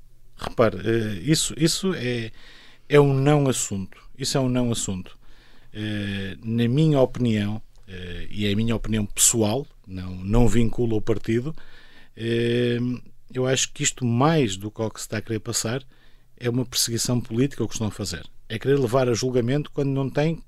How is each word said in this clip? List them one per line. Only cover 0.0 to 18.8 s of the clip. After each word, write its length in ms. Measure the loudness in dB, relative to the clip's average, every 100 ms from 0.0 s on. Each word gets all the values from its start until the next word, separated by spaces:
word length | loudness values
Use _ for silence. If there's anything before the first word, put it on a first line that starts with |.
| -20 -20 -20 -10
Repare, 440 | -4 2 2 2
eh, 380 | 0 0 0 -2
isso, 300 | 0 2 0 0
isso 380 | 0 2 -2 -2
é, 340 | -2 -4 -6 -12 -18 -20 -20 -20 4
é 100 | 6
um 140 | 6
não 340 | 4 4 4 4
assunto. 500 | 0 -2 -6 -8 -12 -16 -8
Isso 200 | -2 0
é 40 |
um 80 | 2
não 200 | 2 0
assunto. 480 | 0 -2 -6 -8 -16 -18 -20 -20 -20 -16
Eh, 640 | -8 -6 -4 -4 -6 -8 -8
na 240 | -4 0 2
minha 320 | 4 4 6
opinião, 600 | 4 2 0 2 0 -4 -10 -18 -16
eh, 400 | -12 -10 -8 -6
e 180 | -2 0
é 40 |
a 40 | 2
minha 180 | 0 0
opinião 300 | 0 -2 -2
pessoal, 600 | 2 2 4 2 0 -6 -14 -14
não, 240 | -10 -10
não 340 | -6 2 6 8
vinculo 500 | 6 4 2 0 2
ao 60 |
partido, 540 | 2 0 0 0 -2 -8 -10 -14 -18 -20 -18 -8
eh, 640 | -4 0 0 0 0 0 -2 -4 -10 -18 -8
eu 140 | -2 0
acho 260 | 0 -2
que 120 | -2
isto, 200 | -4 0
mais 540 | 0 4 4 4 2 -2
do 140 | -8
que 100 | -4
ao 80 | -6
que 100 | -6
se 60 | -8
está 120 | -6
a 40 |
querer 180 | -4 -6
passar, 440 | -4 -4 -2 -4 -8 -20 -20 -20 -20 -6
é 140 | -2
uma 160 | -2 -2
perseguição 560 | -2 -2 -2 0 -2
política 420 | 0 0 0 0
o 40 | -4
que 80 | -2
estão 100 | -4
a 60 |
fazer. 340 | -4 -6 -8 -12 -16 -10
É 80 | -4
querer 220 | 0
levar 280 | 2